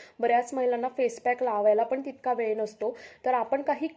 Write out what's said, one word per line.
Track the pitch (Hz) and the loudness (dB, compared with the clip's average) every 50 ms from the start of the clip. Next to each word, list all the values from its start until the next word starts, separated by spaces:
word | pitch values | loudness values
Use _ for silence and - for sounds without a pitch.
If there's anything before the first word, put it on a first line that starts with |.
| - - _ - | -20 -20 _ -2
बऱ्याच | 240 233 233 240 247 247 277 | 2 4 4 2 2 0 -4
महिलांना | 262 254 247 240 233 240 262 | -2 0 0 0 0 -2 -4
फेस | 254 - 254 233 233 - | -2 0 -2 -2 -2 -2
पॅक | - 247 247 247 | -2 -2 0 0
लावायला | 254 240 214 208 208 214 208 214 | 0 0 0 4 4 4 6 4
पण | 233 233 262 269 269 | 2 0 -2 -4 -4
तितका | 285 262 - - 254 | -8 -12 -6 -2 -2
वेळ | 240 233 233 220 214 | -2 0 0 -2 -2
नसतो, | 220 214 214 - _ 208 240 240 - - - - _ - | -2 -4 -6 -6 _ -6 -6 -6 -8 -18 -20 -20 _ 0
तर | 381 381 | 0 2
आपण | 247 - - 269 277 | 2 2 0 -2 0
काही | 277 302 285 - 302 311 311 | 0 0 -2 0 -2 -6 -6